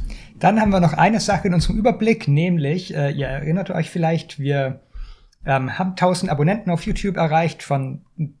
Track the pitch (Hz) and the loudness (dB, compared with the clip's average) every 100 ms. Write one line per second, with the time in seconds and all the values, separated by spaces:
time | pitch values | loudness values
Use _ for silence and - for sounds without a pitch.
0 | - - - - 175 214 214 190 170 147 | -10 -10 -16 0 2 4 4 4 4 4
1 | 170 220 - 196 202 175 151 220 226 220 | 4 2 0 0 2 2 2 2 2 2
2 | 220 226 - 143 180 170 139 180 185 - | 2 2 2 2 2 2 0 -2 -4 -2
3 | 143 143 131 139 147 175 185 170 160 180 | -2 -2 -4 -4 -2 -2 -2 -4 -4 0
4 | 160 165 - - 139 143 135 - _ - | 0 0 -4 -6 -2 0 -2 -6 _ -14
5 | - - _ _ - 135 127 - 185 185 | -14 -16 _ _ -2 0 0 -2 -4 0
6 | 180 185 185 143 151 220 185 170 - - | 0 2 0 2 2 0 -2 -2 -2 -4
7 | 202 175 160 160 165 - - 139 135 139 | -2 -2 0 2 0 -4 -4 -4 -4 -8
8 | - - 151 - | -12 -8 -8 -8